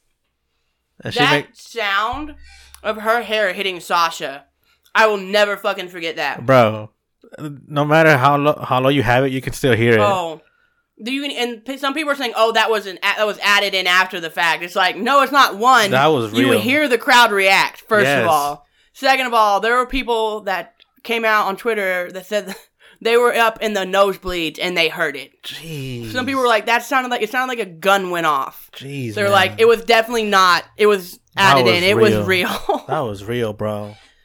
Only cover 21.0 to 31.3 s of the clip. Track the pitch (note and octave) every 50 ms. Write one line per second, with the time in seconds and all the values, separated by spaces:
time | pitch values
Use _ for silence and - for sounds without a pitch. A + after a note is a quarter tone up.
21 | - - A#3 A#3 A3+ A3 G#3+ G#3+ F3+ F#3+ F#3+ F#3+ - A#3 A3 G#3 G3 F#3 F#3 F3+
22 | F3+ F#3 F#3 F#3+ F3+ - G#3+ G#3 F#3 F#3+ G3+ - - _ _ _ _ - _ -
23 | G3+ A3+ A#3 A#3+ A#3+ A#3+ - A3+ A#3 A3 A3 - A3+ G#3+ G#3 F#3+ F#3 F#3 F#3 G3
24 | G3+ G3 F#3 - - F#3 F3+ F3 D#3+ D#3 D3+ - E3 F3+ F3+ E3+ E3 D#3 D#3+ F3
25 | E3 D3 C#3 C3 C3+ - _ _ - - - - D#3+ E3 D#3 C#3+ C3 C3 B2 A#2+
26 | A#2 A2+ A#3 B3+ B3+ C4+ C4+ C4 B3 A#3+ A3+ G#3+ G#3 A3+ A#3 A#3+ - - C#4+ C4
27 | B3+ B3 B3 G3+ G#3+ G#3+ B3+ B3+ C4 B3+ B3+ A#3 G3+ F#3 E3+ D#3+ E3+ F#3+ G3 G3
28 | F#3 F3+ F3 E3+ E3 D#3 D3 C3+ C3+ - - - - - - - B2+ C#3 C#3+ C#3
29 | B2+ A2+ G2+ G#3 G3+ G3+ G3+ F#3+ F#3+ F#3+ G3+ A3+ A3+ A#3 A3+ G#3+ A3 - A3+ B3
30 | A#3 A#3+ B3 A3+ G#3+ G#3 G3+ F#3+ F#3 F3+ F3 E3 - - _ - G#3 G#3 G#3 F#3+
31 | F3 - - - _ _